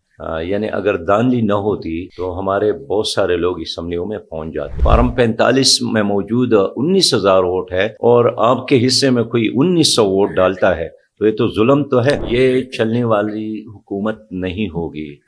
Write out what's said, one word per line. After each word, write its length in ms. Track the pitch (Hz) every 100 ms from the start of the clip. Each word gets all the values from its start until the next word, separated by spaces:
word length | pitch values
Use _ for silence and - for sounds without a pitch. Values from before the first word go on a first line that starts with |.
| _ -
अ, 200 | 80 80
यानी 280 | 85 101 107
अगर 280 | - 98 92
धांधली 460 | 82 104 127 123
न 80 | 107
होती 600 | 101 104 92 80 82 90 -
तो 140 | 90
हमारे 420 | 90 95 98 104
बहुत 360 | 98 69 98 -
सारे 280 | - 92 87
लोग 260 | 87 87
इस 120 | 82 -
असम्बलियों 280 | 85 85 92
में 120 | 104
पहुंच 360 | - 80 80
जाते। 280 | 76 71 -
फार्म 280 | - 110 127
पैंतालीस 680 | 117 117 113 110 131 131 -
में 200 | 117 110
मौजूद 520 | 101 101 101 117 123
उन्नीस 560 | 107 95 - 151 190 175
हजार 280 | 117 98 95
वोट 300 | 92 92 90
है 240 | 90 107 110
और 360 | 113 120 117 -
आपके 380 | 110 123 - 135
हिस्से 340 | 127 123 135
में 140 | 123
कोई 240 | 117 120 110
उन्नीस 480 | 120 175 175 147 -
सौ 80 |
वोट 260 | 101 95 101
डालता 440 | 92 92 98 101
है, 220 | 80 80 - _ _
तो 80 | 107
ये 60 |
तो 160 | 110 107
जुल्म 340 | 87 113 143
तो 180 | - 127
है। 340 | 127 139 -
ये 280 | 120 131 127
चलने 420 | 127 - 110 117
वाली 600 | 117 107 107 107 110 107 107
हुकूमत 600 | 101 _ 98 107 110 -
नहीं 360 | 92 92 92 101
होगी, 540 | 82 80 73 76 71